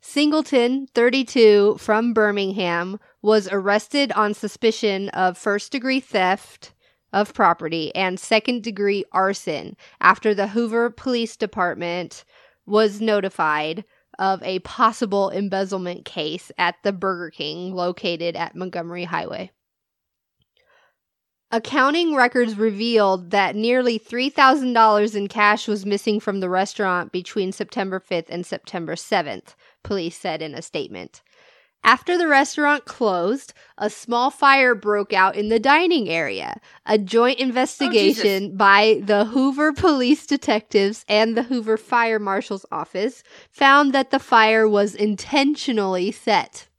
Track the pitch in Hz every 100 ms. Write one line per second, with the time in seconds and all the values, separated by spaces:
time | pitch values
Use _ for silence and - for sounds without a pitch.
0 | - - 302 311 311 269 240 262 269 -
1 | 240 262 254 269 220 208 202 - - 214
2 | 240 220 214 202 196 190 180 170 180 202
3 | _ _ 208 214 190 196 190 208 - 294
4 | 277 208 208 208 208 - 226 220 214 190
5 | 196 - 185 180 - 202 - 269 247 269
6 | - 208 180 190 - - - _ _ _
7 | _ 196 208 - 196 170 165 165 156 -
8 | 190 185 - 220 214 247 220 196 202 196
9 | - 180 190 196 - 151 82 - - _
10 | 175 190 220 202 202 208 233 233 240 233
11 | 262 247 226 - 214 220 175 147 170 175
12 | 170 - _ _ _ _ - 208 220 202
13 | 220 208 190 - 156 151 156 170 - _
14 | _ - 190 190 - 185 - - 233 226
15 | 226 202 190 - 202 190 196 190 180 180
16 | - - 156 165 - - 175 175 202 196
17 | 196 180 170 _ 147 160 180 185 180 175
18 | 180 170 170 170 165 - 185 180 170 175
19 | 170 165 160 180 185 _ _ _ _ _
20 | _ _ _ _ _ _ _ _ _ _
21 | _ _ _ _ _ 226 226 277 262 320
22 | 339 294 247 247 240 208 220 196 233 226
23 | 202 190 175 202 190 208 226 254 247 226
24 | _ 240 262 285 269 294 254 233 220 208
25 | 208 214 202 214 208 208 - 208 196 202
26 | - 208 - 196 185 185 196 - 196 180
27 | 170 180 180 - 190 190 196 - 190 185
28 | _ 175 165 175 175 - - 185 160 170
29 | - 202 147 98 - _ _ _ - 202
30 | 170 - 190 160 160 127 170 160 139 92
31 | 87 - _ _ _ _ _ _ - 247
32 | - 349 339 277 277 - 294 294 - -
33 | 226 180 175 269 - - _ - 214 -
34 | - 233 262 - 277 277 254 220 202 208
35 | 202 190 190 196 214 226 247 294 349 339
36 | 190 165 143 95 65 - _ - - 214
37 | 190 226 240 269 262 240 254 - 277 226
38 | 196 220 202 190 196 190 202 196 214 214
39 | 202 208 214 254 262 269 302 285 370 285
40 | 247 294 - 285 - 214 - 208 196 220
41 | - 208 226 226 233 254 220 220 - 240
42 | 233 220 208 196 - 196 - - 156 185
43 | 226 - _ - - - 269 277 285 269
44 | 262 269 - 233 220 220 220 208 208 -
45 | 208 202 - 285 277 294 - 226 196 185
46 | 185 - - 196 120 - -